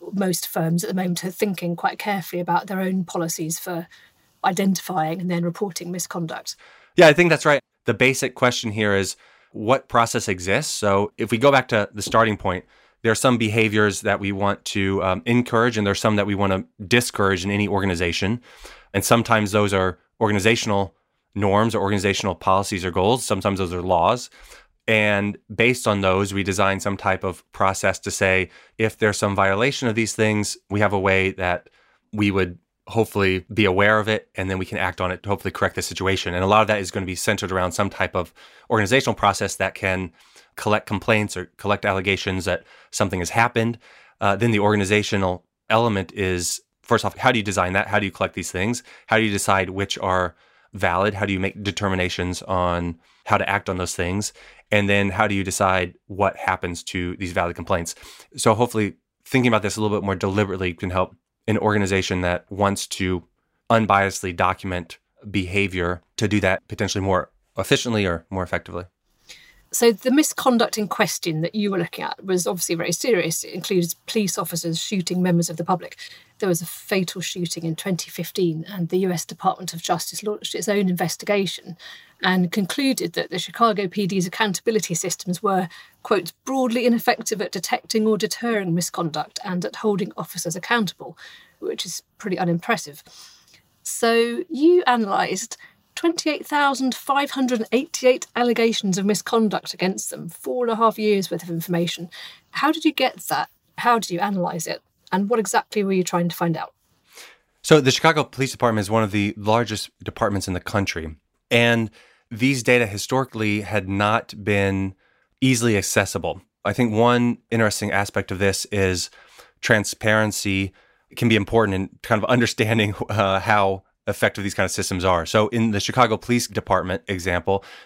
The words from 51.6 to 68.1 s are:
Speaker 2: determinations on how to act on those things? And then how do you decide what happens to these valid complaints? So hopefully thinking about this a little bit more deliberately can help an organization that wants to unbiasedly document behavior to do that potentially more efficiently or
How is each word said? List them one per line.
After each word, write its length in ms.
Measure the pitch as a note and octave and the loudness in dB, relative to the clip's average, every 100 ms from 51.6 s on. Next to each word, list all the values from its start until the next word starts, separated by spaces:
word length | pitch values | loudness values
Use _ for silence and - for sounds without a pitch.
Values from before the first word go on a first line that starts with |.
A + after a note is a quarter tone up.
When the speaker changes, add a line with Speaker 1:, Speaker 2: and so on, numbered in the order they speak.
Speaker 2:
determinations 760 | G2+ - G2+ F#2 F2+ - F2+ F2+ | -6 -4 -2 0 -2 -2 -4 -4
on 580 | - F#2 F2+ F2 F2 E2 _ _ | -4 0 0 0 -4 -8 _ _
how 120 | - G#2 | 0 0
to 120 | G2 | 2
act 200 | G2+ G2+ | -2 -2
on 100 | F#2 | -4
those 180 | F2 - | -4 -4
things? 360 | F2 G2 G#2 - - - - | -2 -2 -6 -10 -20 -16 -2
And 180 | G#2 G2+ | 2 4
then 220 | G2+ G2+ | 2 2
how 160 | F#2+ G#2+ | 0 0
do 80 | |
you 80 | G2 | 0
decide 520 | F#2+ - F#2+ F#2 F2+ - - | -2 0 2 2 -2 -8 -10
what 300 | G2 G2 - | 0 0 0
happens 480 | - F#2 F2+ F2 | -2 -2 -4 -8
to 320 | - F#2+ F2 F2+ | -8 -6 -6 -6
these 160 | F#2 | -6
valid 240 | F2+ F2 F2 | -2 -2 -4
complaints? 400 | E2 F#2 E2 - - - - - | -2 -2 -2 -10 -18 -20 -16 0
So 180 | A#2+ | 2
hopefully 400 | G#2+ A#2+ A2 G2+ - _ _ | 4 2 0 -2 -4 _ _
thinking 240 | - C3 B2 | -2 2 4
about 140 | A2 | 4
this 140 | G2+ G#2+ | 2 -2
a 40 | |
little 160 | G#2+ G2+ | -2 0
bit 80 | |
more 100 | G2 | -2
deliberately 580 | F#2+ G2+ G2 G2 F#2+ F#2 | -2 0 0 0 -2 -4
can 180 | E2+ F#2+ | -4 -4
help 260 | F#2 F#2 - _ _ - | -2 -2 -6 _ _ -2
an 100 | G#2+ | 0
organization 640 | G#2+ G#2 G2 G2 F#2 F#2 | 2 2 2 0 0 -2
that 220 | F2+ F2+ - | 0 -2 -4
wants 380 | F#2+ G2+ G2 - | 0 0 0 -6
to 340 | - F#2 F2+ - _ _ _ - | -4 -2 -2 -6 _ _ _ 0
unbiasedly 640 | A2+ G#2 G2 G2 - F#2+ | 2 4 4 2 -2 -6
document 640 | F2 F#2 F#2+ G2 F2+ E2+ - _ _ G#2 | -2 0 -2 -6 -8 -8 -18 _ _ -6
behavior 720 | G2 F2+ G2 G2 F2+ F2 F2 _ - | -4 -2 -2 -2 0 -2 -4 _ -4
to 100 | G#2 | 0
do 140 | G#2 | 2
that 260 | F#2 F#2 - | 2 0 -4
potentially 380 | G2+ G2 G#2 | -6 -4 -2
more 260 | G2 F2+ - _ _ - | 0 0 -2 _ _ -6
efficiently 480 | F#2+ C#3 B2 A2 | 0 0 0 0
or 220 | F#2+ | 0